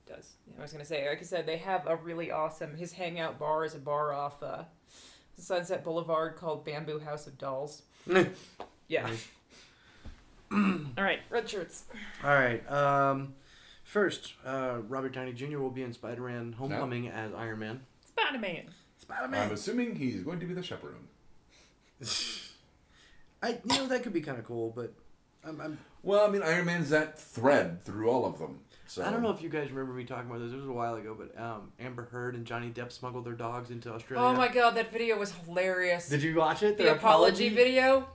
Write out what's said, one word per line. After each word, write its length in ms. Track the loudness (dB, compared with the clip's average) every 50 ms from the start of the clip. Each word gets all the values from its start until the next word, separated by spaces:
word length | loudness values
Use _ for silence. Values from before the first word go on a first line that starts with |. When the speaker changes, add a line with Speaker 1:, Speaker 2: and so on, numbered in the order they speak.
| _ -18
Speaker 1:
does. 240 | -18 -18 -18 -20 -20 _ _ -20 -16 -14
I 40 |
was 100 | -14 -12
gonna 120 | -12 -12 -8
say, 240 | -4 -4 -2 -2 -2
like 120 | -2 -4
I 20 |
said, 240 | -4 -4 -4 -2 -2
they 100 | -2 -4 -4
have 280 | -2 0 0 0 0
a 80 | 0 -2
really 360 | -2 -2 -6 -6 -6 -4 -2
awesome, 440 | -2 0 -2 -2 -2 -6 -10 -10 -8
his 160 | -8 -10 -10
hangout 460 | -6 -6 -6 -4 -4 -4 -4 -4 -4 -4
bar 260 | -2 0 0 0 0
is 80 | -2 -4
a 40 | -6
bar 340 | -4 -2 0 0 0 0
off, 300 | 0 -2 -4 -4 -6 -8
uh, 220 | -8 -8 -8 -8 -10 -14 -18 _ _ -20 -20 -18 -18 -20 -20 -20 _ _ -18 -14
Sunset 460 | -6 -2 -2 -2 0 -2 -4 -4 -2
Boulevard 500 | -2 -2 -2 0 0 0 0 0 -2 -4
called 280 | -6 -6 -6 -6 -4 -6
Bamboo 340 | -6 -8 -6 -6 -6 -6 -6
House 280 | -6 -8 -8 -8 -10 -14
of 100 | -12 -10
Dolls. 440 | -8 -6 -4 -4 -6 -8 -10 -14 -18 _ _ -10 -2
Speaker 2:
<laughs> 840 | 4 6 6 6 6 0 -8 -16 -18 -18 -18 -18 -18 -18 _ _ -2
Speaker 1:
Yeah. 180 | -2 0 0
Speaker 2:
Nice. 220 | -2 -4 -6 -8 -12 -18 _ _ _ -20 -20 -20 -20 _ _ _ -20 -20 -20 -18 -18 -18 -18 -20 -20 -20 -20 -10 -2
Speaker 1:
<clears throat> 480 | 2 2 2 2 0 -2 -4 -6 -4 -2
All 60 | 0
right, 160 | 0 0 -2 -4 -4
red 180 | -4 -2 -2 -2
shirts. 360 | -4 -6 -6 -6 -8 -10 -10 -12 -14 -14 -14 -14 -10 -2
Speaker 2:
All 120 | 2 4 6
right. 340 | 6 6 4 2 0 -2 -2
Um, 640 | 0 2 4 4 6 6 4 4 2 0 -4 -8 -12 -16 -20 -20 -20 -20 -20 -20 -20 -20 -14
first, 500 | -2 2 2 2 2 0 -4 -10 -14 -16 -12 -8
uh, 340 | -6 -4 -2 -2 -2 -4 -4 -6 -6
Robert 260 | -4 -4 -4 -4 -6
Downey 180 | -6 -6 -6
Junior 280 | -6 -6 -6 -6 -4 -4
will 100 | -4 -4
be 120 | -4 -4
in 100 | -6 -8 -8
Spider-Man: 560 | -8 -10 -8 -8 -6 -6 -6 -6 -6 -6 -8
Speaker 3:
Yeah. 80 | -8 -6
Speaker 2:
Homecoming 500 | -6 -4 -2 -2 -2 -2 -4 -4 -4 -6
as 240 | -6 -6 -8 -6
Iron 280 | -8 -6 -6 -6 -6 -6
Man. 200 | -6 -6 -8 -10 -12 -18 _ _ -20 -8
Speaker 1:
Spider-Man. 560 | -2 -2 -2 0 -2 -4 -6 -6 -6 -8 -10 -14 -20 -20 _ _ _ _
Speaker 2:
Spider-Man. 480 | -16 -10 -8 -6 -4 -2 0 0 0 0
Speaker 3:
I'm 60 | -2
assuming 400 | -4 -4 -2 -2 -2 -2 -2 -2
he's 260 | -4 -4 -4 -4 -4 -6
going 160 | -6 -6 -6
to 60 | -6
be 60 | -6
the 100 | -6 -6 -6
chaperone. 420 | -6 -8 -10 -10 -12 -14 -16 -18 -20 -20 _ -20 -20 -20 -20 _ _ -20 -20 -20 _ _ _ _ _ _ -12
Speaker 2:
<laughs> 500 | -6 -4 -4 -2 -2 -4 -6 -8 -12 -14 -18 -20 _ _ _ _ _ _ _ -20 -20 -20 -20 -20 -20 -20 _ _
I, 160 | -4 -4 -4 -2 0
you 120 | 0 0 0
know, 80 | 0 0
that 140 | -2 -2
could 100 | -2 -4
be 80 | -4 -4
kinda 220 | -4 -4 -6 -8
cool, 280 | -8 -6 -4 -4 -4 -4 -4
but 180 | -6 -8 -8 -12 -16 -20 -20 -20 _ _ _ _ _ -14
I'm, 160 | -12 -10 -10
I'm 180 | -8 -10 -10 -12 -14 -20 -20 -6
Speaker 3:
Well, 220 | 2 4 6 6 8
I 40 | 6
mean, 120 | 4 2
Iron 240 | 2 2 2 4 2
Man's 240 | 2 2 2 2 4
that 280 | 4 4 4 2 -4 -12
thread 640 | -14 -10 -4 2 6 6 6 6 4 2 -4 -8
through 260 | -10 -8 -6 0 2 4
all 160 | 4 4 2
of 140 | 0 -2 -4
them. 220 | -8 -10 -10 -14 -20 _ -20 -20 -16
So 160 | -10 -6 -4
Speaker 2:
I 80 | -2 0
don't 120 | 0 2
know 80 | 2 0
if 100 | 0 -2
you 80 | -4 -4
guys 220 | -4 -4 -4 -4
remember 240 | -6 -6 -6 -6 -6
me 100 | -8 -8
talking 240 | -8 -8 -8 -8 -8
about 100 | -8 -8
this. 120 | -8 -8
It 40 | -8
was 100 | -8 -8
a 60 | -6
while 240 | -4 -2 -2 -2 -2
ago, 200 | -6 -8 -10 -10 -12
but, 180 | -12 -14 -10 -10
um, 320 | -8 -8 -8 -10 -12 -16 -14 -12
Amber 240 | -12 -10 -10 -10 -12
Heard 300 | -10 -8 -6 -6 -6 -6
and 100 | -6 -8
Johnny 240 | -6 -6 -6 -6 -8
Depp 220 | -8 -8 -10 -10
smuggled 320 | -10 -10 -10 -8 -8 -8 -8
their 80 | -8
dogs 380 | -6 -6 -6 -6 -6 -8 -8 -10
into 200 | -10 -10 -10 -10
Australia. 360 | -10 -10 -8 -4 0 2 4 4
Speaker 1:
Oh 60 | 6
my 140 | 4 4 4
God, 260 | 6 6 6 6 6
that 180 | 2 0 -2
video 260 | -2 0 0 2 2 0
was 140 | 0 -4
hilarious. 760 | -6 -10 -12 -2 0 2 2 2 2 2 2 2 2 2 0 0
Speaker 2:
Did 120 | 0 2
you 120 | 2 2 4
watch 260 | 6 6 6 4 4
it? 140 | 4 4 6
Speaker 1:
The 80 | 6 6
Speaker 2:
Their 100 | 6 6
Speaker 1:
apology 500 | 8 8 10 10 10 10 8 8 6 4
Speaker 2:
apology? 20 | 4
Speaker 1:
video? 600 | 8 8 8 8 8 8 8 8 8 6 4 0